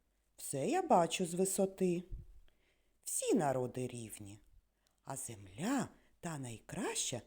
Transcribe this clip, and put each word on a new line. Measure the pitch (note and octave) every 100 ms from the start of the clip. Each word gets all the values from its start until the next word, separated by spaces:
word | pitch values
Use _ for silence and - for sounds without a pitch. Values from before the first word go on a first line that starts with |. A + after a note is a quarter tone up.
| _ _ _ -
все | - C3+ D#3+
я | F4+
бачу | F#4 G3+ E3+ - F3
з |
висоти. | F3 F#3+ - F#3+ - F#3 F3 - - - - - _ _ _ _ _
Всі | - - B4
народи | C#4 D3 B2+ B2 B2+ B2+
рівні, | A#2+ A2 - G2+ G#2 - - _ _ _ _
а | - C3+
земля | - G#2 G2 G2 G3 C4+ - - _ _
та | E3+ D3+
найкраща | B2 A2 - E3 E4 A4+ - A#2+